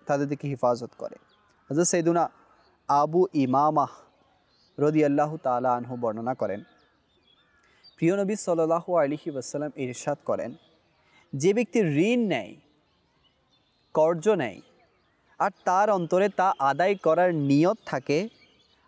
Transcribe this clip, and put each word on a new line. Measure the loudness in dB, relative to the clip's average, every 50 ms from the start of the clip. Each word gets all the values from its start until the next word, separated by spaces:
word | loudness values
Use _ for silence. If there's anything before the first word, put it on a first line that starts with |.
| _
তাদের | -2 -2 -2 0 -2
থেকে | -4 -6 -6 -8
হেফাজত | -6 -2 0 0 0 -2 -6 -16 _ -14
করে। | -14 -14 -14 -18 _ _ _ _ _ _ _ _ _ -4
হযরত | 0 0 0
সাইয়েদুনা | 2 0 2 2 2 2 2 0 -2 _ _ _ _ _ _ _ _ _ _ _ 0
আবু | 2 2 2 2 2 2 2 2
ইমামাহ | 2 0 0 2 2 2 2 2 2 2 0 -2 -6 -20 -20 _ _ _ _ _ _ _ _ _ _ _ _ _ _ -2
রাদিয়াল্লাহু | 0 2 2 2 2 2 2 2 0 -2 -4
তাআলা | -6 -4 -2 -2 0 0 0 0
আনহু | -2 -4 -8 -8
বর্ণনা | -4 -4 -4 -4 -4 -6 -6 -4
করেন, | -4 -4 -4 -4 -8 -10 _ _ _ _ _ _ _ _ _ _ _ _ _ _ _ _ _ _ _ _ _ _ _ _ -20 _
প্রিয় | 0 0 0 2
নবী | 0 -2 -4 -4
সাল্লাল্লাহু | -4 -2 -2 0 0 0 0 0 -2 -2 -2 0
আলাইহি | 0 0 0 -2 -6 -8 -10
ওয়াসাল্লাম | -10 -10 -10 -8 -8 -8 -8 -8 -8
ইরশাদ | -8 -8 -8 -8 -8 -6 -6 -6 -6 _
করেন, | -4 -4 -4 -4 -10 -12 -16 _ _ _ _ _ _ _ _ _ _ _ _ _ _ -8
যে | -2 0 0 2
ব্যক্তি | 2 -2 0 0 0
ঋণ | 0 2 2 2 2 2 2 0 0
নেয়, | 0 -2 -4 -6 -10 -16 -20 _ _ _ _ _ _ _ _ _ _ _ _ _ _ _ _ _ _ _ _ _ _ _ _ _ _ 0
কর্জ | 2 2 2 2 0 0 0
নেয়, | 0 2 0 -4 -6 -12 -20 _ _ _ _ _ _ _ _ _ _ _ _ _ _ -4
আর | -4 -4 -4 _ -2
তার | 0 2 2 4 2
অন্তরে | 2 0 0 0 2 2 2 2
তা | 2 0 0 0 0 2
আদায় | 0 0 2 2 2 0 0
করার | 0 2 2 4 4 4 2 2
নিয়ত | 0 2 2 4 4 4 2 0 -2 _
থাকে, | -8 -8 -6 -2 -2 -2 -2 -2 -4 _ _ _ _ _ _ _ _ _ _ _